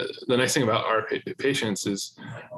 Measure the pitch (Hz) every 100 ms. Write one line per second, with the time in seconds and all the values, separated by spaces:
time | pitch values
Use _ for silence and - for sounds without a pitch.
0 | - - - 123 127 151 113 113 - 110
1 | 107 - - - 139 139 113 98 107 98
2 | - - - - -